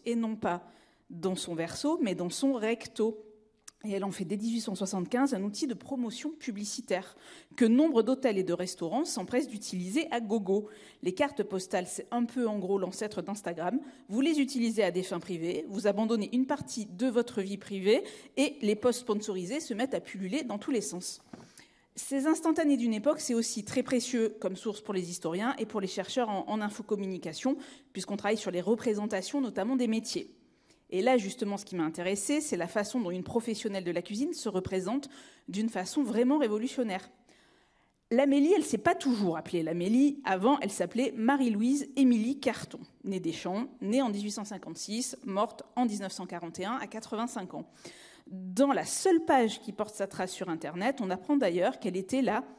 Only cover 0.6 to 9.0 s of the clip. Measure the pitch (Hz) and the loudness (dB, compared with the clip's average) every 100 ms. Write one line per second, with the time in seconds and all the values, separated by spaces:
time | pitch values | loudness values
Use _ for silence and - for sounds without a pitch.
0.6 | - - _ _ - 165 185 180 175 165 | -6 -20 _ _ -16 -4 -2 -2 -4 -4
1.6 | 165 - 285 349 220 175 175 - 277 247 | -4 -2 0 2 0 0 -2 0 2 2
2.6 | 220 233 - - 220 214 - - _ _ | 0 -2 -4 -2 0 -2 -12 -20 _ _
3.6 | - _ 214 196 196 - 170 202 226 233 | -20 _ -4 -2 -2 -4 -4 -2 -2 -2
4.6 | 226 190 190 196 175 240 277 202 202 208 | -2 -4 -2 -2 0 2 2 2 -2 -2
5.6 | 277 - - 269 233 - 302 320 - 202 | -4 -4 -6 -4 -4 -4 -8 -8 -8 -6
6.6 | 208 - - 185 - - - - - - | -6 -6 -2 -2 -4 -18 -20 -20 -6 4
7.6 | 226 247 320 233 214 262 247 196 185 175 | 6 8 6 6 4 4 2 2 0 0
8.6 | 180 - 170 233 | -2 -4 -2 0